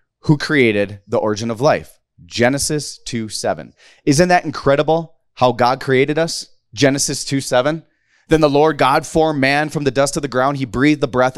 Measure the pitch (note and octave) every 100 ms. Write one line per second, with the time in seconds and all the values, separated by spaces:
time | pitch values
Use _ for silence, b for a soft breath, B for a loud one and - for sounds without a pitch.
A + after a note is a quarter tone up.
0 | _ _ - D3+ - D3+ A#2+ G2+ G2+ G2+
1 | - A#2 G#2+ G#2+ A2+ A2 C#3+ G#2+ D2+ _
2 | _ _ F2 - A#2 C#3 - D3+ C#3+ -
3 | - A#2 A2 - A2+ F2+ B1 b b b
4 | - C#3+ F3+ F3+ D3+ - - C#3+ D3 D#3+
5 | E3 _ _ - B2+ A#2+ B2 C3+ - C3
6 | C3+ D3+ E3 - - _ _ G#2+ C3+ C#3
7 | C3+ C#3+ - C#3 C3 B2+ C3 D#3+ - _
8 | _ _ - D#3 D#3 C#3 D#3 D3 C3+ D3
9 | D#3 E3 D#3+ D3+ C3+ C#3+ D3+ D3+ C#3+ B2+
10 | C#3 - C#3+ B2 C3 C#3+ C3 G2+ C#3+ D3
11 | C#3 B2 B2+